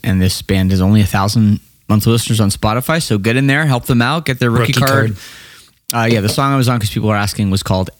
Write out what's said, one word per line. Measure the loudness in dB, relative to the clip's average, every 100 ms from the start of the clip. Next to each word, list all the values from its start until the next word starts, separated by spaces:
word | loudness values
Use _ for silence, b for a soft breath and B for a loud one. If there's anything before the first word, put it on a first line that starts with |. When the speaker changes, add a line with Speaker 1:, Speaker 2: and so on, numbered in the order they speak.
Speaker 1:
and | -2 0
this | 0 -2
band | -2 0 2
has | 2
only | 4 4
a | 2
thousand | 0 0 2 2 0 -4 _ -2
monthly | 0 2
listeners | 0 0 0
on | 0
Spotify. | 0 -2 -2 -2 -4
So | -2 -2
get | 0 0
in | 2
there, | 0 0
help | 0 0
them | 0
out, | 0 -2
get | -4 -2
their | 0
rookie | 2 0
Speaker 2:
Rookie | 0
Speaker 1:
card. | 2 2 0 -4 B B B B B _ -6
Speaker 2:
card. | -2 0
Speaker 1:
Uh, |
yeah, | 0
the | 0
song | 0 0
I | 2
was | 0
on, | 0
'cause | -2
people | -2 0
were | 0
asking, | -2 -2 -2
was | -2
called | 0 -2 -2